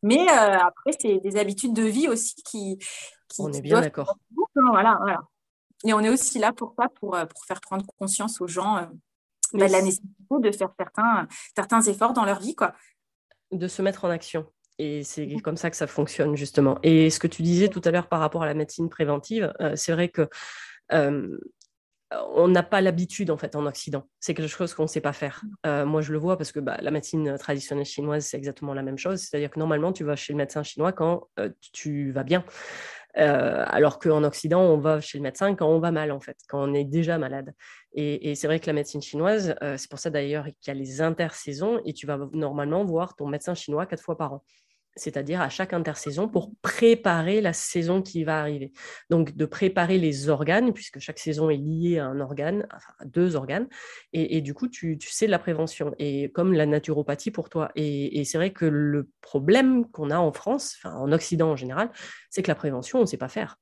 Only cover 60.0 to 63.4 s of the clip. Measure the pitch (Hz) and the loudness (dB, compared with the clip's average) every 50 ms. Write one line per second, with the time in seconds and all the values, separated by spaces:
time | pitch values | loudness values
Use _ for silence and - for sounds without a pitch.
60 | 151 143 147 170 175 156 143 - - 196 247 285 - - - - - 90 80 110 | -4 0 2 2 2 2 0 -2 -4 -2 -2 -2 -2 -8 -12 -12 -14 -12 -8 -4
61 | 135 143 151 165 - - 175 165 165 160 151 131 127 127 131 160 214 240 - - | 0 2 2 0 0 0 0 2 2 2 2 -2 -4 -6 -4 -4 -4 -4 -6 -14
62 | - - - - - _ - - 185 - 151 - - 147 135 123 123 - - 262 | -18 -18 -18 -20 -20 _ -6 -4 -2 -2 -2 -2 -2 -4 -4 -4 -6 -2 0 2
63 | 226 185 - - 127 127 - 208 | 2 2 0 -6 -8 -8 -6 -6